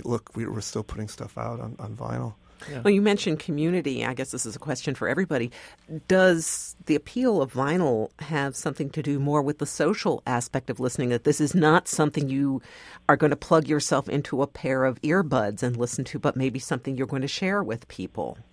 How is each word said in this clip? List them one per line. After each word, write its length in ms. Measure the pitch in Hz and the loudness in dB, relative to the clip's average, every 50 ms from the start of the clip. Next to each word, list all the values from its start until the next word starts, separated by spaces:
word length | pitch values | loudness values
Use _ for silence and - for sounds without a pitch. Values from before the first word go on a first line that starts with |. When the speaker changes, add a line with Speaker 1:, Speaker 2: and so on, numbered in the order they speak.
| 110 | -4
Speaker 1:
"Look, 300 | - 117 107 - - - | -2 -2 -4 -4 -6 -8
we, 120 | 117 113 | -8 -6
we're 140 | 101 104 110 | -6 -6 -6
still 220 | 104 - - 110 107 | -6 -6 -6 -6 -6
putting 240 | - - - 107 104 | -6 -8 -8 -10 -10
stuff 280 | - - - 104 - | -10 -12 -14 -12 -10
out 220 | 117 110 113 120 117 | -8 -8 -8 -8 -8
on, 160 | 117 110 120 - | -10 -10 -12 -12
on 160 | - 107 110 | -12 -12 -10
vinyl." 400 | 113 120 117 120 123 123 117 104 - _ - - - - - | -8 -8 -6 -6 -6 -6 -8 -10 -14 _ -20 -20 -20 -16 -12
Speaker 2:
Yeah. 100 | 147 127 | -8 0
Speaker 3:
Well, 100 | 113 202 | 2 4
you 120 | 208 196 202 | 4 6 6
mentioned 340 | 214 208 196 - 196 156 | 4 2 2 0 -2 -2
community. 640 | - - - 147 147 156 165 180 180 147 147 131 120 117 | -2 -4 -4 -2 0 0 0 0 0 0 -2 -2 -2 -2
I 120 | 117 127 | -4 -4
guess 160 | 123 131 - | -4 -6 -6
this 160 | - 127 - | -6 -8 -6
is 80 | 117 101 | -8 -8
a 40 | - | -8
question 360 | - 147 135 - - 151 131 | -6 -6 -6 -4 -4 -6 -4
for 120 | - - | -2 -2
everybody. 440 | - 135 160 190 - 156 127 117 120 - - - - - - _ - 156 156 - | -2 0 0 0 0 0 -2 -2 -2 -6 -12 -20 -20 -20 -20 _ -12 -12 -6 0
Does 680 | - 185 185 185 185 175 165 160 - - - - - - - - | 4 6 6 8 6 6 4 2 -2 -4 -6 -8 -10 -14 -6 0
the 80 | - 156 | 0 0
appeal 440 | 147 - - - 247 254 254 214 175 | 0 0 -2 -4 0 2 2 4 2
of 140 | 135 127 - | 2 0 0
vinyl 560 | 123 135 143 160 185 175 139 120 110 110 - _ | 0 0 2 2 2 2 2 2 0 0 -4 _
have 380 | - 151 - 160 147 139 139 131 | -12 -8 -4 -2 0 0 -2 -2
something 340 | - - 156 135 - 151 139 | -4 -4 -4 -4 -4 -6 -6
to 140 | - 160 131 | -4 -4 -2
do 160 | 143 143 139 | 0 0 0
more 240 | 135 143 147 151 139 | 2 2 2 2 2
with 160 | 143 147 - | 2 -2 -4
the 80 | 147 | -4
social 560 | 139 - - 151 165 214 - - 208 135 - - | -4 -2 0 2 2 2 2 0 0 0 0 0
aspect 460 | 123 127 120 123 - - 135 - - | 0 0 0 0 -2 -4 -4 -4 -4
of 80 | 120 - | -4 -2
listening, 300 | 127 123 - - 135 123 | -2 -2 0 0 0 0
that 140 | 120 117 - | 0 2 4
this 160 | 147 151 - | 4 4 4
is 140 | 151 143 - | 4 2 4
not 340 | 185 156 151 156 180 - | 4 6 6 6 6 4
something 420 | - - - 156 151 - 156 143 131 | 2 0 2 2 2 2 0 -2 0
you 340 | 135 135 143 139 135 131 - - - - - - - - _ | 0 0 0 0 0 -2 -6 -10 -20 -20 -20 -20 -20 -2 _
are 80 | - 147 | 4 4
gonna 200 | 131 160 147 139 | 6 6 4 2
plug 320 | - - - 175 160 151 | 2 2 4 4 4 6
yourself 420 | - 151 147 - - 156 135 - - | 4 2 0 2 2 2 0 0 0
into 320 | - 143 143 - - 127 | -2 -2 -2 -2 0 0
a 60 | 139 | 0
pair 380 | 139 - - - 131 135 131 131 | 0 -2 -4 -4 -2 0 2 2
of 140 | 131 120 - - | 0 0 0 0
earbuds 580 | 151 165 190 190 143 135 127 107 104 104 - | 2 2 2 2 2 2 2 2 0 -2 -2
and 160 | 135 123 120 | -2 -2 0
listen 260 | 117 123 120 - - 131 | 0 -2 -2 -2 -4 -6
to, 120 | - - | -6 -4
but 180 | 117 - - - | -2 -2 0 0
maybe 220 | 127 131 135 110 | 0 0 0 -2
something 400 | 131 - - 160 127 - 139 135 | -4 -4 -4 -4 -4 -4 -4 -4
you're 80 | 123 131 | -4 -4
going 160 | 131 143 139 | -4 -4 -4
to 60 | 135 | -4
share 340 | - - - 196 185 196 202 | -4 -4 -2 -2 0 0 0
with 260 | 190 104 113 123 - - | -2 -2 -4 -6 -8 -12
people? 500 | - - 92 90 - - 80 58 - - - _ | -10 -10 -10 -8 -6 -6 -6 -6 -8 -12 -16 _